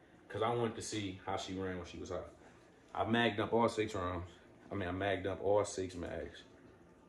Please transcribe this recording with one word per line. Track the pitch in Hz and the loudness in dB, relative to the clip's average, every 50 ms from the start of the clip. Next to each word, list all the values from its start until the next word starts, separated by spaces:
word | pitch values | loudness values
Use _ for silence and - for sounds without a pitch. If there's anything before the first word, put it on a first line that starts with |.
| - - - - - - | -20 -20 -20 -20 -14 -6
'cause | - 101 | -2 0
I | 110 117 120 | 2 2 2
wanted | 120 117 110 110 | 2 2 0 0
to | 104 | -2
see | 95 - 110 107 101 95 92 95 - | -6 -4 -4 -2 -2 -4 -6 -6 -6
how | 95 95 | -4 -4
she | 95 - - 95 95 | -4 -4 -4 -4 -4
ran | 95 92 90 | -2 -2 -4
when | 90 87 | -6 -8
she | - 85 | -10 -10
was | 82 - 80 | -10 -8 -6
hot. | 87 87 - - - - - - - - - - - - - - - | -6 -6 -6 -8 -14 -18 -20 -20 -20 -20 -20 -20 -20 -20 -16 -6 -2
I | - 95 | 0 2
magged | 107 113 120 117 117 104 110 | 4 4 6 4 4 4 2
up | 104 - | 0 2
all | 110 117 117 | 4 4 4
six | 110 - 107 107 - - | 4 4 2 0 0 0
rounds. | 98 90 90 90 90 90 - - - - - - - - - | -2 0 0 -2 -2 -4 -8 -12 -18 -20 -20 -20 -18 -10 -6
I | 101 | -4
mean, | 101 92 | -2 -2
I | 87 92 | -2 0
magged | 92 98 101 95 92 92 | 0 2 2 2 2 0
up | 98 92 - - | -2 -2 0 4
all | 98 101 104 95 | 4 6 6 4
six | - - 95 92 90 - | 2 0 -4 -4 -4 -4
mags. | 85 82 - - 82 - 85 - - - - - - - - - - - - - - - | -6 -6 -6 -6 -6 -6 -8 -10 -14 -18 -20 -20 -20 -20 -20 -20 -20 -20 -20 -20 -20 -20